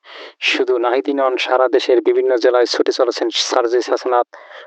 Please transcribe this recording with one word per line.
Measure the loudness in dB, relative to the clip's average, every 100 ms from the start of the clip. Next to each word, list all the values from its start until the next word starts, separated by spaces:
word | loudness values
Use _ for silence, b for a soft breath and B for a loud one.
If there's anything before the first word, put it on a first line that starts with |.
| B B B B
শুধু | -2 0 0 0
নাহিদই | 0 0 -2
নন, | 0 0 -2
সারা | 0 2 2
দেশের | 2 2 2
বিভিন্ন | 2 2 2 2
জেলায় | 2 2 2
ছুটে | 0 -2
চলেছেন | 0 -2 -2 -4
সার্জিস | -4 -2 -2 0 -2 -2
হাসনাত, | -4 -2 -2 -2 B B B